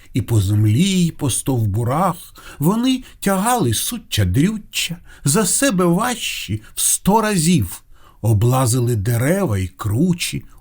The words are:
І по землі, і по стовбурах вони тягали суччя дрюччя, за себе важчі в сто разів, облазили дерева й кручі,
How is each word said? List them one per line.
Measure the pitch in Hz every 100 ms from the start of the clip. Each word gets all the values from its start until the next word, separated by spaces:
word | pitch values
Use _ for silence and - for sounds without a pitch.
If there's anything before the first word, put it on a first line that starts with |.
| -
І | 127
по | - 113
землі, | 95 107 107 117 196 185 170
і |
по | - 143
стовбурах | - - 127 107 101 117 143 185 - - - - -
вони | 147 226 254 262 - -
тягали | 202 190 220 247 123
суччя | 107 - 240 - -
дрюччя, | 92 104 180 220 - - - 170 - -
за | 139 180 190
себе | - 277 180
важчі | 175 175 247 233 - - - 107 -
в | -
сто | - - - 220
разів, | 214 190 156 156 95 - - - - -
облазили | 107 107 120 131 131 127 120 117
дерева | 95 113 131 196 170 98
й | 92
кручі, | - 101 107 185 175 - - - -